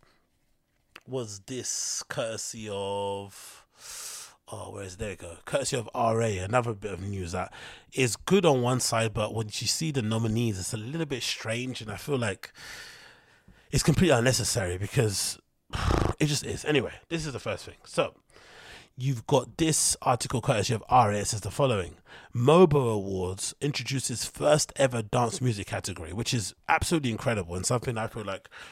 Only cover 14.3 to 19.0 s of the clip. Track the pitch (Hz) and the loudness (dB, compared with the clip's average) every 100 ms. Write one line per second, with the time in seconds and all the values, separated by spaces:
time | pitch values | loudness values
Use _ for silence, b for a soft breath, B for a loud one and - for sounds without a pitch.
14.3 | 120 98 120 90 90 101 139 107 92 - | 2 2 0 -2 -4 -2 2 2 0 -4
15.3 | - _ _ _ - - - - - 151 | -6 _ _ _ -2 2 4 2 2 0
16.3 | 143 147 143 151 143 - - - 165 151 | 0 -4 -4 0 0 0 -6 -8 -6 -4
17.3 | 117 113 98 - - - - 110 - _ | -6 -6 -6 -10 -18 -6 -2 -2 -4 _
18.3 | B B B B B B - | B B B B B B -4